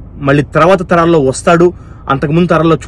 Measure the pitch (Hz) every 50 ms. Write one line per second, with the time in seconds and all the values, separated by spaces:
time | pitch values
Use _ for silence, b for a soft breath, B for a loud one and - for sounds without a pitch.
0 | - - - - 139 139 143 147 139 - - 151 156 180 196 185 180 - 180 170
1 | 165 170 170 156 131 131 - - - 185 170 165 175 175 - B B B B B
2 | B B 135 135 165 143 156 175 180 156 170 156 165 165 156 - -